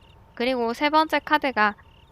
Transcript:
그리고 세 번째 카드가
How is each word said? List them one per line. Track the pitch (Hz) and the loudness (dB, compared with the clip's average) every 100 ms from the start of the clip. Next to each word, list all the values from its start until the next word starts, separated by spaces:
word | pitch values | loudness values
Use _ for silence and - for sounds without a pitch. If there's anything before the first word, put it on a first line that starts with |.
| - - - | -20 -20 -16
그리고 | - 240 254 233 | -4 -2 0 -2
세 | 233 294 | -2 2
번째 | 311 320 285 | 2 2 -2
카드가 | - 302 285 - 214 - - - - | 0 0 0 0 0 -2 -14 -20 -20